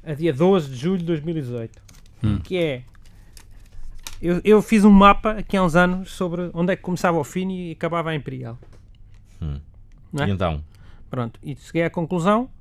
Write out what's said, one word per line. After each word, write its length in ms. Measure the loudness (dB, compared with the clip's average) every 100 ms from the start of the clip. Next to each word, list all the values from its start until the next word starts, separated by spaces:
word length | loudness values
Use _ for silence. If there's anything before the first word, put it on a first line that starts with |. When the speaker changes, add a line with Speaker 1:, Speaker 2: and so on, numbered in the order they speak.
Speaker 1:
a 100 | -10
dia 180 | -2 -2
doze 360 | 2 4 4 0
de 60 | -6
julho 220 | -4 -2
de 60 |
dois 160 | -2 -4
mil 160 | -2 -6
e 40 |
dezoito. 400 | -6 -8 -10 -14 -20 -20 -20 -4
Speaker 2:
Hum. 160 | -2 -2
Speaker 1:
Que 180 | -2 -2
é, 240 | -2 -4 -12 -20 -20 -20 -20 -20 -20 -20 -18 -12 -10 -10 -14 -8
eu, 200 | -4 -2
eu 160 | 4 4
fiz 220 | 6 6
um 60 | 8
mapa 420 | 10 8 6 0
aqui 240 | -4 -2 0
há 60 |
uns 100 | 4
anos 380 | 4 2 0 -8
sobre 380 | -6 -4 -4 -6
onde 200 | -2 -2
é 40 | -2
que 60 |
começava 360 | -4 -2 0 0
o 60 |
fino 260 | -2 -6 -6
e 200 | -8 -10
acabava 380 | -6 -4 -4 -4
a 40 |
Imperial. 440 | -6 -8 -12 -12 -14 -18 -20 -20 -20 -20 -20 -20 -10
Speaker 3:
Hum. 180 | -8 -8 -12 -20 -20 -20 -12
Speaker 1:
Não 120 | -4
é? 40 | -2
Speaker 3:
E 20 |
então? 320 | 0 -2 -4 -10 -20 -20 -20 -10
Speaker 1:
Pronto, 300 | -8 -8 -10
e 140 | -14 -14
cheguei 260 | -6 -2
à 60 | -2
conclusão 580 | -4 -4 -2 0 0 -2 -14